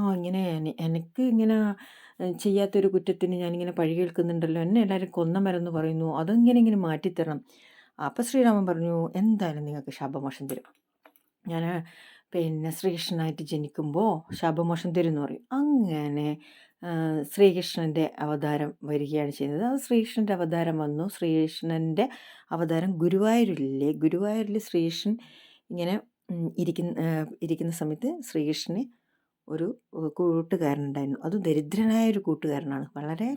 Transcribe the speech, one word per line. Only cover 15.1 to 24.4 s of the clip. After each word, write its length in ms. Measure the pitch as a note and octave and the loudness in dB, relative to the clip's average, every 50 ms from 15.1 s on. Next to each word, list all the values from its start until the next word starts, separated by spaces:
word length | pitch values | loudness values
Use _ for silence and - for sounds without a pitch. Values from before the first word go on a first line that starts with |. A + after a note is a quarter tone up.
എന്ന് 100 | D#3 D3 C#3+ | 2 0 -2
പറയും. 200 | - - - _ - | -4 -6 -10 _ -6
അങ്ങനെ, 760 | B3+ C#4 D4 D4+ D4 B3+ G#3 F3 D#3 D3+ D3 D3 C#3+ D3 D3 D3+ D3 D3+ - - - - - _ _ - | -2 0 2 4 4 4 4 2 0 -2 -2 -2 -2 -2 -2 -2 -4 -6 -10 -20 -20 -20 -20 _ _ -12
ആ, 80 | F3 F3 E3 D#3+ D#3+ D#3+ D#3 D3+ C#3+ - | -8 -4 -2 0 0 0 0 -2 -4 -4
ശ്രീകൃഷ്ണൻ്റെ 720 | - G3+ G3+ F#3+ E3+ F3+ F3 - - E3+ E3 D#3 D3 D#3+ D#3 - - - | 4 6 6 6 6 2 -4 -4 -4 -2 -2 0 2 0 0 0 -2 -4
അവതാരം 520 | D3+ D3+ D3+ C#3+ D#3 D3 D3 D3 D3 - - _ - D3 | -4 -2 -2 -2 -2 -2 0 0 -2 -4 -6 _ -6 -2
വരികയാണ് 420 | D3+ C#3+ D3 C#3 D3+ D3+ D3 C#3+ D3 | -2 -2 -2 0 0 -2 -2 -2 -2
ചെയ്യുന്നത്. 280 | - C#3 C#3+ D3 E3 A3+ B3 | -4 -4 -2 -2 -2 -2 -2
ആ 60 | C#4 C4+ - | -2 -2 -2
ശ്രീകൃഷ്ണൻ്റെ 500 | - A#3+ A3+ A3 A#3 - A3+ G#3+ G#3 G3 F3 | 2 2 2 2 2 0 -2 0 0 0 0
അവതാരം 380 | F3 D#3+ F3 E3+ E3 E3 D#3+ D#3 | 0 0 0 0 0 0 0 0
വന്നു. 260 | D3+ D3 D3 D3+ F3 G3+ | -2 -2 -2 -2 -4 -6
ശ്രീകൃഷ്ണൻ്റെ 960 | - - F3 E3 D#3+ D#3+ D#3 D#3+ - - - E3 E3 D#3+ D#3+ D#3+ D#3 F#3+ A#3+ C4 - - - - - - - - | -4 -2 0 2 2 2 2 0 -2 -6 -4 -2 -2 0 0 0 2 0 0 0 -2 -14 -20 -20 -20 -20 -10 -8
അവതാരം 400 | E3 E3 E3+ D#3+ E3 E3 F3+ F#3+ F#3 D#3+ | -4 -2 0 0 0 0 0 0 0 0
ഗുരുവായൂരില്ലേ, 880 | E3+ F3 F#3 F#3+ G#3 A3 A3+ A#3+ A#3 G3 E3+ - C3+ C3+ C3+ C3+ C#3 D3+ D3+ D3 | 0 2 2 4 4 4 4 4 4 2 0 -2 -4 -4 -2 0 0 0 0 2
ഗുരുവായൂരിൽ 560 | D#3 D#3 F3 F3 G3+ G#3 G#3+ A3+ | 0 0 0 0 -2 -2 -2 -2